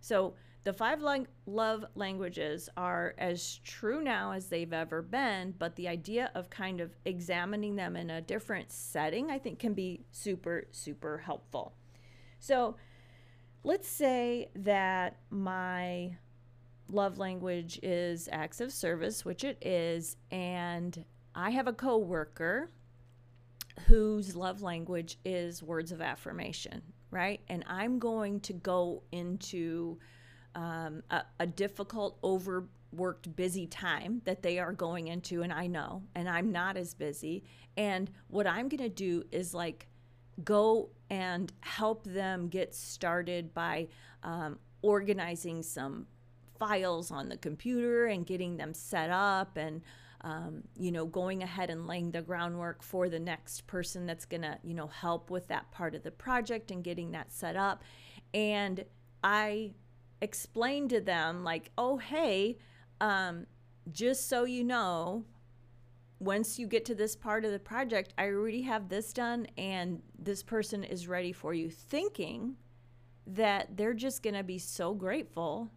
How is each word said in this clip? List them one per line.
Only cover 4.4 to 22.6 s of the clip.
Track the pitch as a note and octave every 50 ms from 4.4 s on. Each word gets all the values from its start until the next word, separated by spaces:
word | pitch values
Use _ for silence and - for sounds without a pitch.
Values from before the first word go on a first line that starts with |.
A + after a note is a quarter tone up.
| F#3+
they've | F#3+ - E3+ E3+ E3 E3+
ever | D#3+ E3 E3 - D#3+ E3
been, | F3 G3 B3+ C#4 B3 G#3 F#3+ F#3 F#3 F#3 -
but | E3+ E3+ E3+
the | - F3+ F3
idea | E3+ E3+ D#3 F#3+ G#3+ A#3 B3 - -
of | - F3+ F3+
kind | - - G3 F#3+ F#3+ F3
of | E3+ E3 F3 - -
examining | G3 F#3+ F3 F3 E3+ F#3 F3 F3 F#3+ G#3 G#3+ G#3 G#3 G3+
them | G3+ F#3 F3 F3
in | E3+ E3+ E3
a | E3 E3 E3
different | - F#3+ G#3+ - - A3 F#3 - - -
setting, | - - - - D3+ D3+ D#3 D#3 G#3+ C4 D#4+
I | C#4+ C4+
think, | C4+ B3 - -
can | - A#3 G#3
be | F#3+ F#3+ F#3 F3 - - -
super, | - - - G#3 F#3+ F3+ F#3 E3+ E3+ E3+ - -
super | - - - - D3 C#3+ - D#3+ D3+ D#3
helpful. | - F3 D#3 - - - - C3+ G2+ - - - - - - - - - - - - - - -
So | - - C#4 B3+ B3 A3 A#3 - - - - - - - - - - - - - - - - - -
let's | - E4 G4 - -
say | - - D4+ C4+ B3+ B3 A#3+ A#3+ A#3+ A#3+ - - -
that | - G3 G3+ G3+ G3 F#3+ F#3 F#3+ F#3 F3+ F3+ - - - -
my | - G3+ G3 F#3 F#3 F#3 F#3 F3+ F3+ F3+ F3+ F3+ F3+ F3+ F3 F3+ F3+ - - - - - - - - - - - - - - -
love | F#3 G3+ G3+ G3 F#3 G3
language | G3 F#3 F#3 F#3 F3+ F#3 F3+ F3 E3+ E3+ E3+ - -
is | F3+ F3+ F3 F3 F3 E3+ E3 E3 - -
acts | D#3 D#3 - - -
of | A#3+ B3+ C#4
service, | - - E3+ E3+ E3 G3+ G3+ G#3+ - -
which | F#3 F3+ - -
it | C#4 C#4+ - -
is, | - F#3 F3 E3 E3+ E3 E3+ E3 - - - - -
and | - F#3 F3+ F3+ F3+ F3+ F3 F3 F3 E3+ E3+ F3+ F3 E3 E3 - - - - - -
I | E3 F3 G3
have | A#3 B3+ C4 B3+
a | A#3+
coworker | B3+ B3 C4 A#3+ A3 G#3+ E3+ F3+ D#3+ D#3 D3+ - - E3 E3 - A#3+